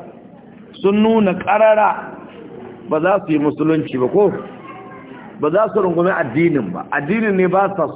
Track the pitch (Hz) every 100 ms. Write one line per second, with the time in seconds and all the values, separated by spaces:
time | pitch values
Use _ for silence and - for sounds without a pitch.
0 | - - - - - - - - 190 208
1 | 220 226 196 175 - 208 220 214 202 160
2 | - - - - - - - - - 151
3 | 175 196 185 151 143 127 156 160 - 127
4 | 123 190 202 - - - - - - -
5 | - - - - 147 185 220 220 185 165
6 | 180 180 143 127 170 147 98 87 - 143
7 | 147 220 220 190 185 190 196 190 139